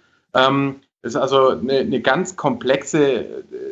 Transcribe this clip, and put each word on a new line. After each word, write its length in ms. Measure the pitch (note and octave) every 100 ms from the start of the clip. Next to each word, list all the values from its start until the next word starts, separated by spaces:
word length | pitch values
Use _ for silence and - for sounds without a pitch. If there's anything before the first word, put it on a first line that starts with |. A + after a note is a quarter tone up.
| _ _ _
Ähm, 420 | C3 C3 C#3 C#3 C3+ _ _
es 120 | A#2
ist 60 | B2+
also 300 | C3 C3+ C3
eine, 280 | - B2 C3+
eine 220 | B2 C3
ganz 360 | A2+ C#3 F#3 -
komplexe, 880 | D3 A#2 B2+ C3+ - D#3+ C#3+ A#2+
äh, 200 | C#2+ B1+ - - -